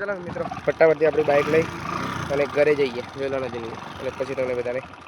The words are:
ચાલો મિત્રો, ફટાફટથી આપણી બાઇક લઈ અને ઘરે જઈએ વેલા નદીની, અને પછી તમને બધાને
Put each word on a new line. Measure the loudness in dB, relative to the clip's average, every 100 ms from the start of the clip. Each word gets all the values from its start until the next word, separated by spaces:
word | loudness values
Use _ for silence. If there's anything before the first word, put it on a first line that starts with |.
ચાલો | -6 -6
મિત્રો, | -6 -6 -6 -4 -2
ફટાફટથી | 4 6 6 4
આપણી | 4 4
બાઇક | 4 4
લઈ | 2 2 -4 -6 -6 -6 -6 -4 0
અને | 0 4
ઘરે | 4 6
જઈએ | 2 -2 -10 -6
વેલા | -4 -4
નદીની, | -4 -6 -8 -10 -12 -10
અને | -8 -6
પછી | -4 -2
તમને | -2 -2
બધાને | -2 -4 -8 -16